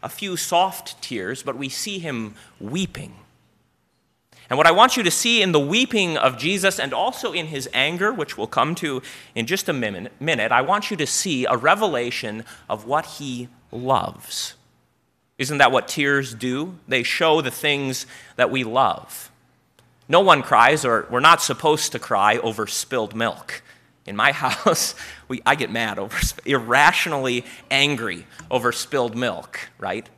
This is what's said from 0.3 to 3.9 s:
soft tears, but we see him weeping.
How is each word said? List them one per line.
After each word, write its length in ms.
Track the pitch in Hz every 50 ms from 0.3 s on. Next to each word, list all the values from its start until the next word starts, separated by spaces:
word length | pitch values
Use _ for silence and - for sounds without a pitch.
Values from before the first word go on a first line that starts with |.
| 180
soft 640 | 160 - - 180 170 185 190 180 - - - - -
tears, 440 | - - 127 110 92 95 127 127 -
but 140 | 135 127 123
we 120 | 139 135
see 300 | 127 - - 214 202 190
him 340 | 165 160 139 117 113 107 104 - - - _ _
weeping. 540 | - 104 131 180 190 - - - - - - - - _ _ _ _ _ _ _ _ _ _ _ _ _